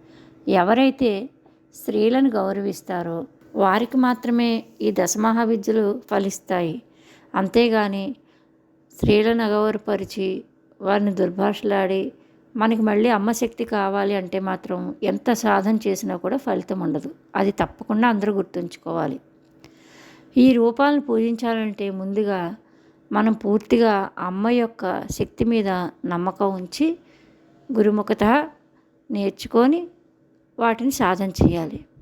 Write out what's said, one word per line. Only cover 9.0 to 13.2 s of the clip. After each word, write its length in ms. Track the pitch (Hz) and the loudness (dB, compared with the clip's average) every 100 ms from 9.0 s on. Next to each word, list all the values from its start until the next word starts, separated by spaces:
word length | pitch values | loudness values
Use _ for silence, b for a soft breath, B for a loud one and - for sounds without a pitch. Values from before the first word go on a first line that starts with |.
| - 208 220 233 | 2 4 4 2
అగౌరవపరిచి 1000 | 220 208 214 214 214 202 190 - 190 185 - _ _ - | 0 2 0 -2 -4 -4 -4 -6 -6 -6 -10 _ _ -8
వారిని 300 | 185 202 202 | -2 0 0
దుర్భాషలాడి 1000 | 190 180 180 190 196 208 202 185 190 196 b b b _ 233 | 0 -2 0 -2 -2 -2 0 0 -2 -4 b b b _ -2
మనకి 260 | 220 226 | 0 2
మళ్ళీ 280 | 220 208 226 | 2 2 2
అమ్మ 220 | 214 | 2